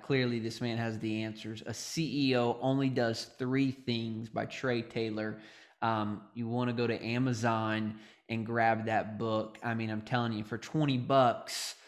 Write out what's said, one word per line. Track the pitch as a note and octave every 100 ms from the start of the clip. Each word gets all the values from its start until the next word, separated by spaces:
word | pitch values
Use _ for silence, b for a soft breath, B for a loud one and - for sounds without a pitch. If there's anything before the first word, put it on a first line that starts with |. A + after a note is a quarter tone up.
clearly | - C3+ B2 A#2+
this | A2+ A2+
man | A#2+ A2+
has | A2+ A2
the | A2 A2
answers. | A2 G#2+ G#2+ A2
A | -
C | A2 - - D#3 C3+ C3+
E | B2+
O | A#2+ A#2+
Only | C3 C3+ C3+
Does | B2+ A#2 A#2 - -
Three | B2+ C3 C3+
Things | B2+ - A#2 A2+ A2 A2+
by | A2 G#2
Trey | - C3 A#2+
Taylor. | A2+ A#2+ A2+ G#2+ A2 - B B B _
Um, | A2+ A2 G#2 G2+ -
you | A#2 A2+
wanna | A#2+ B2
go | A#2+ A#2
to | A2+
Amazon | A2 A#2+ C3 A2+ A#2 A2+ A2 G#2+ G#2+ G#2+ B B -
and | A2+
grab | A2 A#2 A2+ A2+ A2
that | A2 G2+ G#2
book. | A2+ A2 G#2+ -
I | A#2+
mean, | A2+ A2+
I'm | A2
telling | G#2+ B2 A#2+
you, | G#2+
for | G#2+ A#2
twenty | - D#3 D3 C3
bucks | A#2 C3+ B2 A2+ - - - -